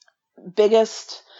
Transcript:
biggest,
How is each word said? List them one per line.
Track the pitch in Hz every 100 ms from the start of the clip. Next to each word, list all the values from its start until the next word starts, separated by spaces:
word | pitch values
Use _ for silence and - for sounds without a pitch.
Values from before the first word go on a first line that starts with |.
| _ _ _ - 185
biggest, | 196 208 226 214 - - - _